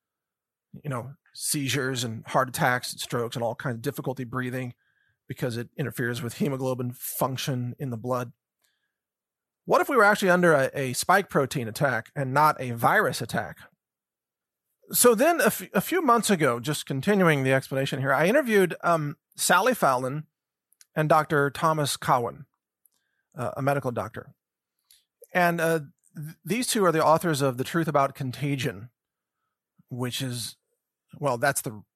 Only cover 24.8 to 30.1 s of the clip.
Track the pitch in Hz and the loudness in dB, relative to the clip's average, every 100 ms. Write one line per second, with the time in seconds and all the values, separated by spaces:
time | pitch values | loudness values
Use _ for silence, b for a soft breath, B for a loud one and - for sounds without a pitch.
24.8 | _ b _ _ - 185 175 170 160 165 | _ b _ _ -4 0 2 2 0 0
25.8 | 147 _ _ - 151 - - 233 247 220 | -4 _ _ -14 -14 -10 -4 -2 0 2
26.8 | 180 156 127 160 175 139 139 120 127 170 | 4 4 4 4 2 0 0 -2 -2 -2
27.8 | 160 147 135 - 131 - 143 139 123 95 | 2 2 2 -2 -8 -4 -4 -2 -4 -8
28.8 | 120 _ _ _ _ _ _ _ _ _ | -14 _ _ _ _ _ _ _ _ _
29.8 | _ 120 123 | _ -8 -6